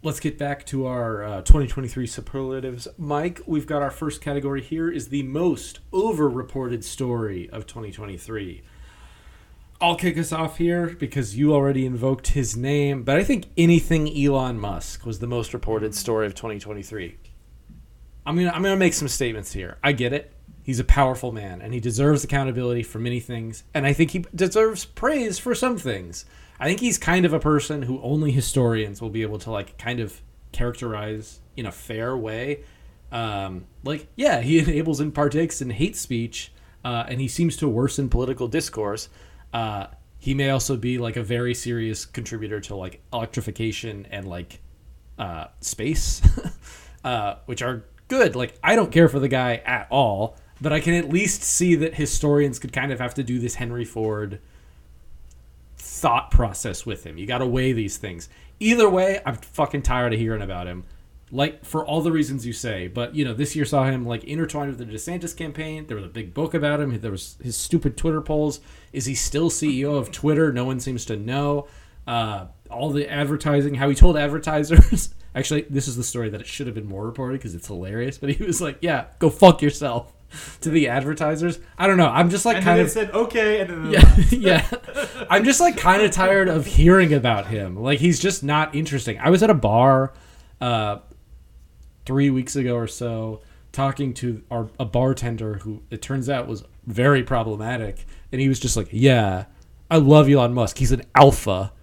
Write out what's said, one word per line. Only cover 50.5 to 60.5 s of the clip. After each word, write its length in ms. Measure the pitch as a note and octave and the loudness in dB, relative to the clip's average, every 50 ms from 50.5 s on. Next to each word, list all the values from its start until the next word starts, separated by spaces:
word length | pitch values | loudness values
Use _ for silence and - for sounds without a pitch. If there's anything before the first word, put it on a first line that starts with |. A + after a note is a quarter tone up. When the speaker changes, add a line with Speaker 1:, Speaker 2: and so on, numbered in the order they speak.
| - - | -18 -6
Speaker 1:
But 100 | C3+ D#3 D3 | -4 -2 0
I 60 | D#3 | 0
can 140 | C#3+ D#3+ E3+ | 2 2 0
at 160 | E3+ E3+ C#3 | 0 0 0
least 340 | D3+ F3+ G3+ F#3 - - - | 0 0 0 0 -2 -4 -4
see 320 | - - - F3+ F3+ E3+ | -4 -2 0 4 4 4
that 200 | D3+ D3+ D#3+ - | 4 2 -2 -2
historians 640 | - D3+ C3+ - - - D3 C#3+ C#3+ D3 C#3 B2 - | -4 -4 -2 -2 -2 0 2 2 2 2 0 -2 -6
could 120 | - B2 | -12 -8
kind 200 | - C3+ B2+ C#3 | -6 -4 -4 -4
of 80 | C3+ A2+ | -4 -4
have 140 | B2 B2 - | -6 -8 -6
to 80 | - C3 | -6 -6
do 160 | A2+ B2 B2 | -4 -4 -4
this 160 | A#2 A#2+ - | -4 -4 -6
Henry 300 | - B2+ A#2+ A#2+ A#2+ A#2 | -6 -8 -6 -6 -8 -8
Ford 540 | - - A#2 A2 A2 G#2+ G#2 G#2+ G2+ G2 G#2 - - - - - - - - - - - - - - - - - - - - - - - - - - - - | -8 -6 -6 -4 -4 -4 -4 -6 -8 -10 -14 -18 -20 -20 -20 -20 -20 -20 -20 -20 -20 -20 -20 -20 -20 -20 -20 -20 -20 -20 -20 -20 -20 -20 -20 -20 -20 -20 -20
thought 540 | - - - - - C3+ A#2+ B2 - - | -18 -16 -12 -4 -2 0 0 -2 -2 2
process 540 | - - A#2+ A2 F#2 - - A#2+ F#2 - - | 2 2 2 2 -4 -6 -8 -8 -8 -8 -8
with 200 | A#2 G#2 - - | -10 -10 -10 -12
him. 120 | E2+ D#2+ D#2+ | -16 -14 -14
You 80 | F#2+ | -8
gotta 200 | G2+ B2 B2 C3 | -6 -4 -2 -2
weigh 280 | B2+ A#2+ C3 B2+ C3 B2+ | -2 -2 0 0 0 0
these 240 | A2+ A2 G2 - - | -2 -4 -6 -8 -10
things. 320 | - G2+ F2+ E2+ - - - - - - - - | -10 -12 -12 -12 -16 -18 -20 -20 -20 -20 -16 -4
Either 300 | G#3+ A3 A#3 A#3+ A3+ G3+ | 0 0 2 4 4 4
way, 300 | F#3 F#3 F#3 F#3+ G3 G3 - | 4 4 2 2 0 -2 -4
I'm 100 | C#3+ A#2+ | -8 -10
fucking 460 | A2 - - - - D3+ C3+ - C#3+ | -10 -12 -16 -4 -4 -4 -2 -2 -2
tired 320 | C#3 - B2 B2+ B2 A#2+ A2+ | -2 0 0 0 0 -2 -2
of 60 | A2 | -2
hearing 220 | A2+ A2+ A2+ G#2+ | -2 -2 -4 -6
about 260 | G2+ F#2+ | -6 -8